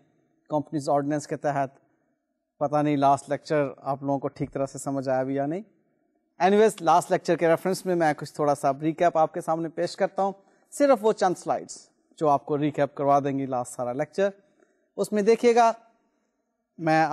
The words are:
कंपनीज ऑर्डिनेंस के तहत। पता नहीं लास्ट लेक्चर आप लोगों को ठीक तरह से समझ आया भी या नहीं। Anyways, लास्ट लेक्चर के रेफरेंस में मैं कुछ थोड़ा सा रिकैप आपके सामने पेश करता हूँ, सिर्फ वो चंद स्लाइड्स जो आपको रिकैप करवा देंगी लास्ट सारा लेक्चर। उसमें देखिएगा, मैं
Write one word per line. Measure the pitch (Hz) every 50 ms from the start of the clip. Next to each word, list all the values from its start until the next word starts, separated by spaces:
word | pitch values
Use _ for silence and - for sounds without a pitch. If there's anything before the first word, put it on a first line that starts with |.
| _ _ _ _ _ _ _ _ _ -
कंपनीज | 151 151 143 - 160 151 135 160
ऑर्डिनेंस | 143 147 139 143 151 147 -
के | - 156
तहत। | 143 - 147 139 139 139 131 - _ _ _ _ _ _ _ _ _ _ _ _ _ _ _ _ -
पता | 151 143 147 151
नहीं | 147 151 147
लास्ट | 139 139 139 139 131 - -
लेक्चर | 143 - - - 160 147 143 131 - - -
आप | 139 139 139
लोगों | 143 139 139 135
को | 147 139
ठीक | - - 147 -
तरह | - 139 135
से | 131 - 139
समझ | - 143 139 139 127 135
आया | 131 131 131
भी | 135 135 139
या | 139
नहीं। | 147 165 196 220 _ _ _ _ _ _ _ _ _ _ _ _ _ _ -
Anyways, | 170 190 202 208 220 214 - -
लास्ट | 165 156 160 175 - -
लेक्चर | 185 160 - - 170
के | 147 175 160
रेफरेंस | 165 156 - 185 185 - -
में | 185 180
मैं | 170 160 151 147
कुछ | - 151 - - -
थोड़ा | 151 147 143
सा | - - 143 135 139
रिकैप | 151 160 156 - 175 170 - 160
आपके | 160 156 - 175
सामने | - - 160 165 165 156
पेश | - - 175 175 -
करता | - 196 180 - -
हूँ, | 196 196 190 - _ _ _ _ _ _
सिर्फ | - - 285 277 254 196
वो | 208 220
चंद | 208 - 202 180 165
स्लाइड्स | - - 156 123 92 87 - - - - _ _ _ _ _ _ -
जो | 160 147
आपको | 139 139 - - 151
रिकैप | 139 151 147 147 143 143 139 - -
करवा | 143 139 139 143
देंगी | 135 143 135 135 135
लास्ट | 131 135 123 123 - -
सारा | - 123 120
लेक्चर। | 123 139 151 - - 196 196 202 196 _ _ _ _ _ _ _ _ _ _ _ _ 196
उसमें | 196 - 214 208 196
देखिएगा, | 220 226 - 247 240 226 240 233 226 220 - _ _ _ _ _ _ _ _ _ _ _ _ _ _ _ _ _ _ _ -
मैं | 160 160 160 160 160 147